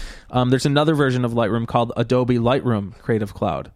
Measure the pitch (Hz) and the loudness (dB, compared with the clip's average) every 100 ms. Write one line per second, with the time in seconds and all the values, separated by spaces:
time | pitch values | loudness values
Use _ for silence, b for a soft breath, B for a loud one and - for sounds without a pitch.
0 | B B B 123 127 127 151 143 151 151 | B B B 0 2 2 2 2 2 2
1 | 139 127 123 117 110 117 113 120 117 117 | 2 0 0 0 0 0 0 0 0 -2
2 | 117 123 123 123 117 135 123 110 98 - | 0 0 2 2 2 0 0 -2 -4 -8
3 | - 110 101 - 104 71 - | -2 -2 -2 -4 -4 -4 -8